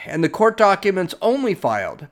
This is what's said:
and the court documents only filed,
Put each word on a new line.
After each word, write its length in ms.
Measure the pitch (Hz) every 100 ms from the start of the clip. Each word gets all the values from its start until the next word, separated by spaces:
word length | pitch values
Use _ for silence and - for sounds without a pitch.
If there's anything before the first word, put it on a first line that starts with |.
| -
and 180 | 156
the 60 | 160
court 260 | - 220 220
documents 580 | 208 196 202 185 175 -
only 340 | 220 269 247
filed, 540 | 185 120 104 90 - 147